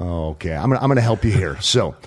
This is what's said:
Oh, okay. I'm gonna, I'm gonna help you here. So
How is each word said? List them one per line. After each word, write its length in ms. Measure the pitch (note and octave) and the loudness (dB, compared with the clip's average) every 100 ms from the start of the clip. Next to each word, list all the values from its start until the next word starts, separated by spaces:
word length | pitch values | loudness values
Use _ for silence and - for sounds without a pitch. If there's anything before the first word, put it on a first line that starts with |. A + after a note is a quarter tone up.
Oh, 300 | F2+ E2+ D#2 | -4 -2 -4
okay. 240 | D#2 E2+ | -4 -6
I'm 140 | D#2 G#2 | -2 0
gonna, 100 | C3 | 2
I'm 60 | C#3 | 2
gonna 100 | C3 | 2
help 240 | A2+ A2 | 2 2
you 60 | A#2 | 2
here. 280 | G2 E2+ C#2 | 2 0 -2
So 340 | - B2 F2 - | 0 0 0 -4